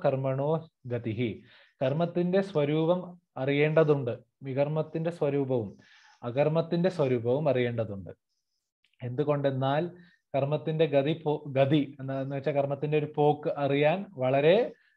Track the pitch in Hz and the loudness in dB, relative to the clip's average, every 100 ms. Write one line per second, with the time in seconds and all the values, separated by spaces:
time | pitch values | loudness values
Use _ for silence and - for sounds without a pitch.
0 | 151 131 135 135 143 160 160 _ 123 120 | 0 0 0 -2 0 -2 -4 _ -8 -6
1 | 113 104 120 90 - - _ - 131 147 | -4 -2 -2 -4 -12 -20 _ -4 -2 0
2 | 170 175 175 190 196 156 143 156 160 180 | -2 0 0 0 0 0 2 2 2 0
3 | 175 - _ - 131 143 151 156 156 143 | -2 -14 _ -6 0 2 4 4 4 4
4 | 123 113 - _ 135 131 143 156 156 165 | 0 -6 -10 _ -6 -2 0 -2 -4 -4
5 | 160 165 143 143 131 131 107 - - - | -6 -2 0 0 0 -2 -2 -8 -20 -20
6 | - _ 120 120 147 160 165 170 185 180 | -20 _ -4 0 2 2 0 0 0 2
7 | 139 123 117 127 156 127 120 117 104 98 | 0 2 0 0 2 2 0 -2 -6 -8
8 | 85 - _ _ _ _ _ _ _ _ | -12 -16 _ _ _ _ _ _ _ _
9 | 123 127 147 143 139 131 135 147 175 175 | -8 -4 -2 0 0 0 0 0 -2 -8
10 | - _ _ 139 139 151 - 160 160 139 | -20 _ _ -4 -2 -2 -2 0 2 2
11 | 139 165 151 151 147 135 135 156 131 - | 2 0 -2 -4 -2 0 4 4 2 -6
12 | 135 135 135 139 131 143 139 139 151 151 | -8 -6 -6 -4 -2 0 -2 -2 0 0
13 | 147 151 147 147 160 151 139 139 147 180 | 0 2 2 2 -2 -4 0 2 2 0
14 | 202 127 127 139 151 202 269 - _ | -4 -4 0 4 4 4 2 -6 _